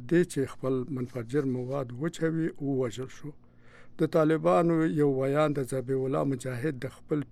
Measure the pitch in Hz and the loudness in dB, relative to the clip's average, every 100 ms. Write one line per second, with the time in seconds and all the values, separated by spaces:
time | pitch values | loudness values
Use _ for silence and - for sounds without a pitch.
0 | 120 165 175 143 123 - 131 131 123 127 | 2 2 2 0 -4 -2 -2 -2 -2 -4
1 | 120 123 113 143 135 123 123 139 120 120 | -6 -6 -2 -2 0 -2 -4 -6 -6 -6
2 | 165 - 160 160 160 - 139 131 123 110 | -6 -2 -2 0 -2 -4 -2 0 -2 -4
3 | 131 - - - - - - - - - | -10 -12 -14 -16 -20 -20 -20 -20 -12 -2
4 | 156 165 156 160 170 180 170 160 160 147 | 2 4 4 4 4 6 6 4 2 4
5 | 143 131 135 147 151 143 127 135 123 135 | 4 4 2 2 2 0 -2 -4 -2 -2
6 | 131 156 143 131 127 123 156 127 131 - | 0 0 0 -2 -4 -4 -4 -4 -8 -10
7 | - 151 139 | -4 -4 -2